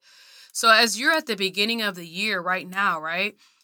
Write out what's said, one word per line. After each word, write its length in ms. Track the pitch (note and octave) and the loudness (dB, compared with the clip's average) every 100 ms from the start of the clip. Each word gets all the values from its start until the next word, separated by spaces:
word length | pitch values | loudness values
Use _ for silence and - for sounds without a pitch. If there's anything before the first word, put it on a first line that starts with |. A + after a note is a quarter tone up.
| _ - - - - | _ -20 -20 -20 -14
So 160 | - A#3 | 0 4
as 280 | A3 A#3 G3+ | 6 6 2
you're 140 | C#4+ | 0
at 140 | D#4+ D#4 | 0 0
the 100 | G3+ | -2
beginning 460 | F#3+ F#3 G#3+ A#3 | -2 0 -2 -2
of 140 | G#3 F3+ | -4 -6
the 120 | E3+ | -10
year 320 | E3+ G#3+ F#3+ | -4 -2 -2
right 280 | F3 F#3 F3+ | -2 -4 -4
now, 340 | F#3+ G3+ E3 | -2 0 -2
right, 340 | D#3 F3 G3+ - _ _ | -4 -4 -4 -6 _ _